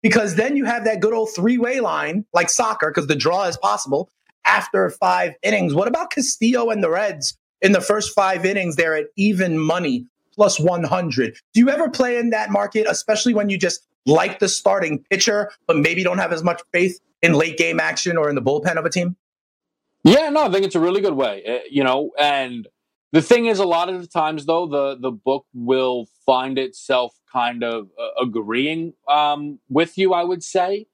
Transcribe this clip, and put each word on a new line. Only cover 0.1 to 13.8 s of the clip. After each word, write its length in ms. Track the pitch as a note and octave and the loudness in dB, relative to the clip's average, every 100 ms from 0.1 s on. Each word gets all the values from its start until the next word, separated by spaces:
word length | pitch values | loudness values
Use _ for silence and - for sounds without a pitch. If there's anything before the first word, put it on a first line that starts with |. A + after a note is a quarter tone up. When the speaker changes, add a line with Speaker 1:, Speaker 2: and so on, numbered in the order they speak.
| A#3 G#3 | 2 2
Speaker 1:
then 200 | E3+ B3 | 0 0
you 120 | C#4+ A3+ | 0 0
have 180 | A#3+ | 0
that 160 | G#3 G#3 | -2 0
good 140 | G#3+ | 0
old 160 | A3+ A3 | 0 -4
three-way 460 | F3 G3+ B3 A#3+ C4+ | 0 0 2 0 -2
line, 460 | G#3+ D#3 D3 F3+ G#3 | -2 -2 -4 -4 0
like 160 | - - | 0 2
soccer, 420 | - A#3 G#3+ D#3 | 0 -2 0 -2
'cause 140 | D#3 D3 | -2 -2
the 100 | D3 | 0
draw 280 | C3+ F#3 | 0 0
is 120 | F#3+ B2+ | -2 -2
possible 540 | G3 G#3 C#3 C#3 F#3 _ _ _ | -2 -2 -2 -4 -4 _ _ _
after 460 | - G3 - G3 F#3 | 0 0 0 0 -2
five 420 | - F#3 F3+ F3+ - | 0 0 0 -2 -4
innings. 300 | G3 G#3 F3 | -2 0 0
What 160 | C#3+ G#3+ | 0 0
about 220 | D#4+ F4 | -2 -4
Castillo 580 | - - - A3+ B3 A#3 | -4 -4 0 2 2 0
and 160 | G#3+ | 0
the 60 | F3 | 0
Reds 480 | E3+ G#3 D#3 C3+ - _ _ | 0 -2 -4 -8 -8 _ _
in 100 | G3 | 2
the 80 | G3 | 2
first 340 | F#3 G#3+ - | 2 0 2
five 300 | - F#3+ F#3 | 0 2 0
innings? 320 | F3+ G3 F3+ D3+ | 0 0 -2 0
They're 180 | E3 | 0
at 120 | D#3 D3+ - | 0 -4 0
even 420 | G3+ F#3 F#3 D#3+ | 0 2 0 0
money, 480 | D#3 F3 E3 B2 - _ _ | 0 0 -2 -4 -6 _ _
plus 260 | - G#3 - | 2 2 4
one 240 | D#3+ F3 | 0 0
hundred. 540 | D#3 F3+ E3+ A#2+ A2+ - _ | -2 -2 -2 -2 -2 -4 _
Do 60 | G#3+ | 4
you 100 | B3 | 4
ever 180 | D4 D#4+ | 4 -2
play 300 | - B3 A#3+ | 0 0 0
in 100 | A#3 | 0
that 200 | A3 G#3 | -2 -2
market, 360 | G3+ G3+ G#3+ A3 | -2 0 0 0
especially 460 | E3 - G#3+ B3 | -2 -2 0 2
when 160 | G#3+ G#3 | 2 0
you 80 | F#3+ | 0
just 240 | F3+ - | -2 -4